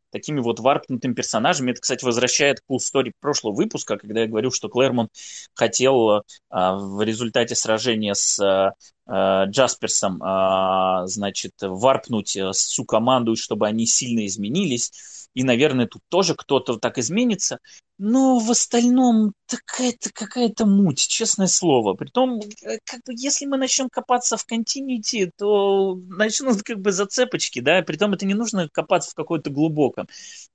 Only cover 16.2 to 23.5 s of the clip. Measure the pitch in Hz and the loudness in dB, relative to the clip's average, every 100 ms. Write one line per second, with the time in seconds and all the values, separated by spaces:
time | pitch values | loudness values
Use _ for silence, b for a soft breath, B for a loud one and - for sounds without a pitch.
16.2 | 180 147 - 135 123 113 123 120 117 185 | 2 -2 0 0 0 -2 -2 -2 -2 0
17.2 | 247 208 - 123 b b _ - 196 254 | 0 0 -4 -8 b b _ -8 0 2
18.2 | 269 254 220 240 - 240 240 247 254 226 | 4 4 2 0 2 2 4 4 6 4
19.2 | 214 - - 247 - - 254 - - - | 2 -2 -10 -12 -10 -4 -2 -2 -10 -10
20.2 | 208 247 240 233 220 196 196 135 - - | -10 -2 -2 2 4 6 4 2 -2 -2
21.2 | 220 - 185 - 175 131 107 95 139 240 | -2 0 2 2 4 4 4 0 -2 0
22.2 | 262 240 208 214 214 226 - 247 254 233 | 0 -2 -8 -12 -10 -10 -10 -14 -12 -8
23.2 | 269 - 277 | -4 -4 -2